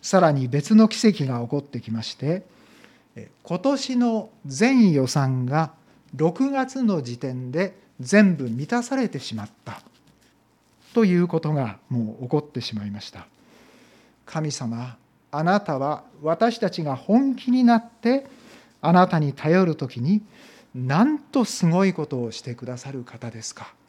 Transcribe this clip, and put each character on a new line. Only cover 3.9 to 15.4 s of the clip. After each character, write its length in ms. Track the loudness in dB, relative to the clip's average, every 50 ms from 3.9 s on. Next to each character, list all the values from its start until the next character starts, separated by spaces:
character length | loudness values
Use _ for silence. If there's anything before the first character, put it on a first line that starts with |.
| 0
の 340 | 0 0 0 0 -2 -4 -8 _ _ _
全 480 | -12 -4 0 0 2 6 6 6 6 6
予 140 | 4 2
算 400 | 2 0 0 0 0 0 -2 -2
が 260 | -2 0 -2 -2 -2 -6 _ _ _ _ _ _ _ -6
六 360 | -2 -2 -2 0 0 -2 -2
月 320 | 0 -2 -4 -4 -4 -2 0
の 200 | 0 0 0 -4
時 160 | -6 -10 -8
点 320 | -8 -8 -8 -8 -10 -6 -4
で 240 | -2 -2 -4 -4 -14 _ _ _ _
全 360 | -6 2 6 6 6 6 4
部 120 | 2 -2 -4
満 180 | -4 -6 -4 -4
た 140 | -4 -4 -4
さ 140 | -4 -4
れ 120 | -4 -4 -4
て 100 | -6 -8
し 160 | -10 -8 -10
ま 100 | -10 -10
っ 60 | -12 _ _ _
た 180 | -16 -16 -16 _ -20 _ _ _ _ _ _ _ _ _ _ _ _ _ _ _ _ _ _ _ _ 0
と 100 | 2 4
い 100 | 4 4
う 120 | 2 2 2
こ 120 | 0 -2
と 120 | -2 0 -2
が 260 | -2 -2 -4 -6 -12 _ _
も 260 | -4 -4 -4 -4 -6 -10
う 20 | -6
起 40 | -2
こ 100 | -2 -2
っ 40 | -2
て 180 | -4 _ -10 -10
し 120 | -8 -8
ま 120 | -8 -8
い 40 | -8
ま 100 | -10 -10
し 100 | -14 -16
た。 160 | -20 -20 -20 _ _ _ _ _ _ _ _ _ _ _ _ _ _ _ _ _ _ _ _
「神 260 | -10 -8 -6 -6 -6
様、 460 | -6 -6 -8 -8 -8 -8 -10 -12 -14 _ _ _ _ _ _ _
あ 140 | -6 -2